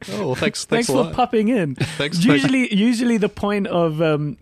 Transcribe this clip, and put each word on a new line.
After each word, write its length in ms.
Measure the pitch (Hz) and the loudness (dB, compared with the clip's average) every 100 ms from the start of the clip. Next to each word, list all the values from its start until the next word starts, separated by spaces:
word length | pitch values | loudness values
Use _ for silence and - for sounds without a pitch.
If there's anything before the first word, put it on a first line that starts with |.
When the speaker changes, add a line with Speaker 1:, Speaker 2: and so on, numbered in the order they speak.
| - | -10
Speaker 1:
Oh, 160 | 208 170 | -6 -4
well, 80 | 127 | -2
thanks, 300 | - - - | -2 -4 -4
Speaker 2:
<laughs> 0 | |
Thanks 220 | 233 233 | -2 0
Speaker 1:
thanks 20 | |
a 20 | |
Speaker 2:
for 120 | - 165 | 0 0
Speaker 1:
lot. 80 | |
Speaker 2:
popping 340 | - 247 226 214 | 0 0 2 2
in. 280 | 247 160 131 | 0 0 -2
Speaker 1:
Thanks, 420 | - - 143 175 | -4 -4 -4 0
thanks. 80 | 202 | 4
Speaker 2:
Usually, 500 | 285 277 262 240 202 | 4 4 2 2 2
usually 420 | 226 226 240 226 | 2 2 2 2
the 120 | 208 | 0
point 360 | - 202 208 196 | -2 -2 -2 0
of, 340 | 175 165 156 | 0 0 2
um, 360 | 165 151 147 - | 0 0 -2 -6